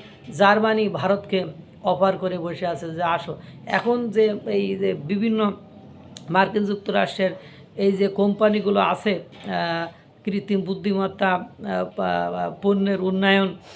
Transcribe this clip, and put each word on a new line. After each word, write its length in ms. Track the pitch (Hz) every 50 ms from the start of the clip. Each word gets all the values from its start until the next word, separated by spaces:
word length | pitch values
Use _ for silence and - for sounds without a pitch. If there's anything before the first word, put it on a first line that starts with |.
| - - - - - -
জার্মানি 580 | - 139 196 196 208 214 214 220 220 214 214 202
ভারতকে 560 | 175 151 131 185 196 196 196 - - 190 180 165 156 - - - - - -
অফার 340 | 196 180 147 190 196 180 175
করে 200 | 185 185 185 175
বসে 300 | 165 175 170 - 185 175
আছে 280 | 170 - 175 165 160
যে 80 | 160 175
আসো। 340 | 170 170 165 - 170 156 - - - - - -
এখন 440 | - - 190 185 226 240 240 240 226
যে 280 | 196 220 214 214 208 208 -
এই 300 | 233 208 202 202 196 196
যে 180 | 190 196 190 185
বিভিন্ন 580 | 156 143 147 208 202 214 233 220 220 214 208 190 - - - - - - - - - - - - - - -
মার্কিন 360 | 165 180 196 190 202 214 208
যুক্তরাষ্ট্রের 680 | 196 202 202 - - 190 202 196 - - - 196 185 165 - - - - - - - -
এই 160 | - 196 196
যে 160 | 196 185 202 196
কোম্পানিগুলো 720 | 196 - 202 202 202 202 214 214 208 214 185 202 202 196
আছে, 440 | 190 170 180 185 - 220 196 170 165 - - - -
আহ, 460 | 208 185 175 170 170 165 165 170 170 - - - - - - -
কৃত্রিম 380 | 214 190 202 196 - 208 190
বুদ্ধিমত্তা, 720 | 180 170 190 175 165 208 196 190 190 190 190 - 202 185 185
আহ, 120 | 180 180 - - - 214 101 95 92 92 - -
পা-, 580 | - 95 90 87 87 87 87 87 90 - 85 82 165
পণ্যের 400 | - 202 202 196 196 196 196 185
উন্নয়ন, 540 | 185 185 185 185 196 196 196 196 196 190 165 - - - -